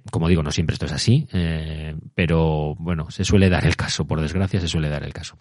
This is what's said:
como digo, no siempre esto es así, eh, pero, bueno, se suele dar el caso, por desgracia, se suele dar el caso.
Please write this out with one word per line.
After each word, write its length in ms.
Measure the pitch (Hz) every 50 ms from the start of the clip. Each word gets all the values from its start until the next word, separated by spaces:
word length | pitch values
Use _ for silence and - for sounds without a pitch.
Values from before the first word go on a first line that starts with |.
| - -
como 180 | - 82 82 82
digo, 140 | 90 80 76
no 80 | 73
siempre 240 | - - 82 76 -
esto 120 | - 78
es 60 | 69 71
así, 340 | 69 - - 117 156 156 - -
eh, 600 | 92 85 82 80 80 78 78 78 78 78 78 76 78 - - -
pero, 600 | - 87 80 85 80 80 80 78 78 76 76 76 -
bueno, 320 | 82 85 87 78 78 -
se 140 | - - 95
suele 260 | - 107 98 98 92
dar 160 | 90 80 -
el 100 | 82 -
caso, 300 | - - - - - 78
por 140 | 73 78 78 80
desgracia, 380 | 76 85 95 98 92 - 95
se 80 | 90 80
suele 200 | - 82 78 76
dar 160 | 73 71 69
el 80 | 73 -
caso. 240 | - 87 - - -